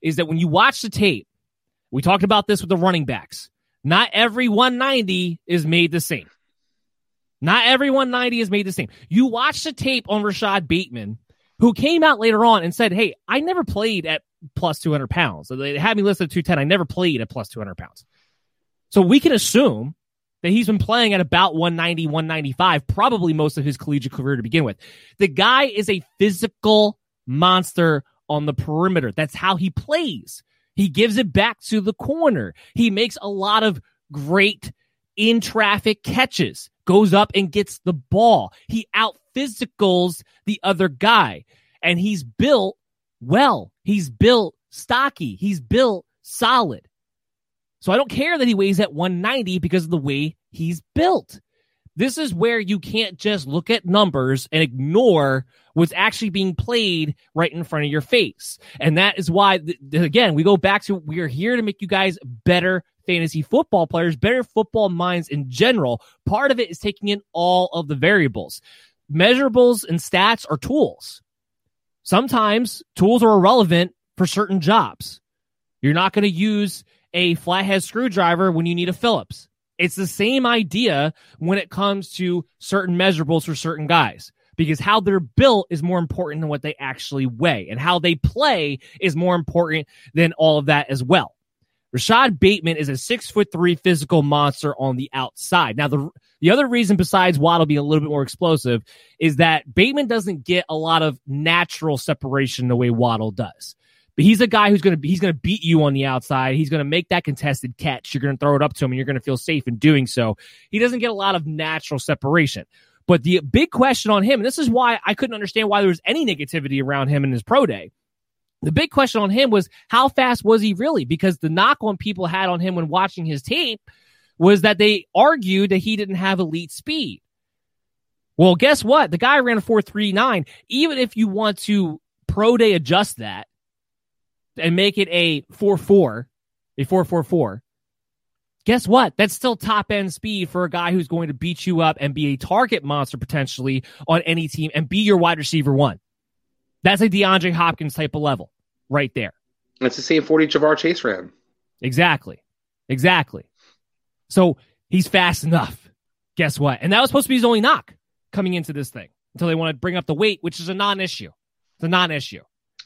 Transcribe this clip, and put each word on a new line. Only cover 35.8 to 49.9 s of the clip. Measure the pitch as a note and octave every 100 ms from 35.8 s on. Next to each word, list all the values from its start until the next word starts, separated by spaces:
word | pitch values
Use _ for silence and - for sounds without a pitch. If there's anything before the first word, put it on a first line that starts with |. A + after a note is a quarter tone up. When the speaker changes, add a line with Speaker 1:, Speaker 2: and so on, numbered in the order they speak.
| A3 G#3
Speaker 1:
catches, | - F#3 B3+ - A#2 - - _ -
goes | G3 G#3
up | G3 G#3 G3
and | F#3
gets | G#3 - -
the | F3+
ball. | D#3 - G#3 A#3 F3 F#2+ - -
He | A3+ -
out-physicals | G3+ A3 - _ B3+ C#4 G#3 A#3 - G3 F3+ F3+ - - _ -
the | G#3
other | F#3+ F3 F#3
guy, | C3 G3+ A3+ C3 E2 - _ _ _
and | E3 F3
he's | G#3 F#3+
built | A#2+ - C4+ C4 F#2+ - _ _ _ _
well. | B2 G3+ C#4 D#3 F2+ _
He's | - G#3 C#3+
built | A2+ G#3+ A#3+ F#3 - _
stocky. | - - B3 C#4 - C3+ F#2+
He's | G3+ F3
built | A#2 A#3 B3+ F#3 - _
solid. | - - A#3 B3+ F3+ G#2+ _ _ _ _ _ _ _ _ _ _
So | -
I | A#3
don't | C4+
care | - D#4 E4
that | A#3+
he |
weighs | G3 G3 F#3+
at | F#3+
one | D3 F#3 F3
ninety | G#3 C4+ F#3 F#3
because | D3+ F#3
of |
the | D#3+